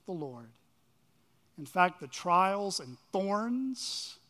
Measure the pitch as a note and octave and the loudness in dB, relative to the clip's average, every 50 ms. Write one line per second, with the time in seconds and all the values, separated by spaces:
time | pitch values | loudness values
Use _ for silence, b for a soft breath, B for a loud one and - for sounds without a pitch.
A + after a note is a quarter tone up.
0 | _ - F#3 E3 D3 C3+ B2 A#2+ A#2 A2+ A#2 _ _ _ _ _ _ _ _ _ | _ -8 -8 -6 -6 -8 -10 -12 -16 -18 -20 _ _ _ _ _ _ _ _ _
1 | _ _ _ _ _ _ _ _ _ _ _ - D3 C3 - F#3 F3+ F3+ - - | _ _ _ _ _ _ _ _ _ _ _ -14 -14 -2 4 6 6 6 4 -2
2 | D3 C3 - - - F3+ E3+ F3+ F#3 F#3+ G3 G3+ G3+ G3 F3+ - D3 B2+ B2 - | -12 -12 -12 -6 2 4 6 6 6 6 2 0 -2 -2 -4 -6 -6 -10 -14 -18
3 | _ _ - F#3+ G3 G3 G3+ G#3 A3 A#3 A#3+ B3+ C4 C4 C4 - - - - - | _ _ -2 -2 0 0 0 0 0 -2 -2 -2 -2 -4 -4 -6 -6 -6 -6 -8
4 | - - - - _ | -8 -10 -14 -18 _